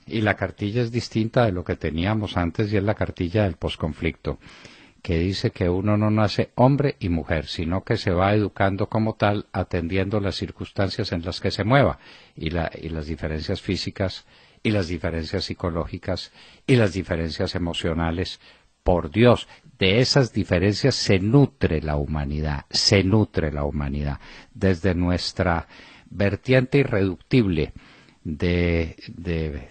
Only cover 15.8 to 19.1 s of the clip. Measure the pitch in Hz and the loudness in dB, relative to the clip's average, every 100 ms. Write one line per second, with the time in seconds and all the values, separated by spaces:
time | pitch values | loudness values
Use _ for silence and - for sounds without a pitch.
15.8 | - 95 - 87 - - - - - 120 | -6 -8 -6 -6 -8 -20 -20 -12 2 4
16.8 | 104 90 85 82 82 78 92 85 85 82 | 4 0 -4 -4 -4 -4 -4 -2 -4 -2
17.8 | 85 80 82 85 90 - - - _ _ | -2 0 0 0 -6 -8 -20 -20 _ _
18.8 | 92 87 78 | 2 2 2